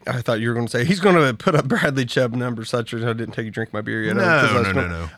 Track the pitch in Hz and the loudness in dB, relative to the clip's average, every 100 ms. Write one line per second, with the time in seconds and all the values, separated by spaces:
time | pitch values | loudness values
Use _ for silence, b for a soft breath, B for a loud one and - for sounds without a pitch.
0 | - 127 123 113 117 117 117 120 160 196 | -6 -4 -2 0 0 -2 -2 0 0 2
1 | 196 175 139 113 190 151 139 233 156 135 | 4 6 4 2 2 2 2 0 0 0
2 | 120 139 123 123 123 113 110 120 113 117 | 0 0 0 -2 -4 -6 -4 -4 -4 -4
3 | 117 113 113 104 110 107 110 107 110 110 | -4 -4 -6 -6 -6 -6 -6 -6 -4 -4
4 | 110 196 180 156 117 120 98 92 87 82 | 0 2 2 4 4 2 2 0 -2 -4
5 | 85 | -8